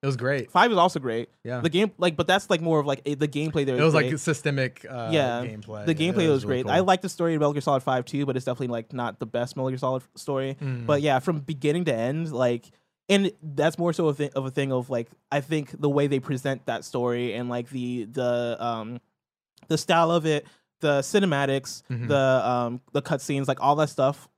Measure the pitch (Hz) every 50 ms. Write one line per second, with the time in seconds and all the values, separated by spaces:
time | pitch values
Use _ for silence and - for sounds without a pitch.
0 | - 139 135 120 120 131 143 139 113 - - 180 208 240 226 180 170 175 175 160
1 | 131 123 110 117 120 - _ _ _ 117 123 123 117 165 156 180 208 214 - -
2 | 175 180 160 147 170 151 180 196 - - 196 165 165 165 165 151 143 147 139 139
3 | - 143 147 135 151 147 135 147 151 160 147 147 143 135 127 127 147 165 156 160
4 | 147 127 151 147 - 165 151 - - 151 143 135 131 127 127 - - - 135 123
5 | 117 113 165 156 135 127 120 120 123 120 110 107 101 107 107 107 104 165 160 151
6 | 156 175 190 208 170 160 147 135 127 - 135 123 127 123 131 170 185 185 185 185
7 | - 185 - - 170 170 165 151 151 143 147 143 135 160 143 131 131 - 131 127
8 | 123 - - 143 143 135 127 131 123 - 127 123 143 123 120 117 110 _ - 127
9 | 120 117 - _ 127 113 - 120 120 120 - 139 131 131 131 127 139 131 131 131
10 | 127 _ _ - - - 139 135 135 135 139 - 147 135 131 120 117 117 147 143
11 | 143 151 135 127 131 - 170 151 139 - 165 139 127 147 147 175 180 160 127 113
12 | 117 123 139 160 165 160 147 120 127 123 120 117 _ - _ _ _ _ _ _
13 | _ - 196 196 196 185 - _ 156 156 143 135 - 165 156 - 170 175 160 -
14 | 170 156 143 135 147 139 - 135 135 131 127 147 139 135 131 127 123 131 135 120
15 | 117 - _ _ _ _ 135 147 135 143 160 156 143 - - - 147 147 139 143
16 | 143 143 139 135 131 - 143 131 - 143 135 - _ - 117 113 - - - 131
17 | 120 123 120 120 123 120 101 117 123 123 123 120 120 120 139 131 123 123 123 123
18 | 110 101 123 131 127 123 120 120 120 120 117 - - 120 117 113 107 110 120 120
19 | _ _ _ _ _ _ _ _ _ _ _ _ - _ 160 151 - - 180 165
20 | 170 160 170 170 151 160 151 147 - - _ _ _ _ _ _ - 151 143 139
21 | 135 - - 208 196 185 151 139 139 135 135 139 131 - - - _ _ 127 117
22 | 123 120 147 139 135 131 131 131 101 120 123 123 120 117 120 123 _ _ _ -
23 | 131 - 156 135 - - 143 139 135 131 135 - - 139 147 151 156 147 - -
24 | - 135 143 - - _ _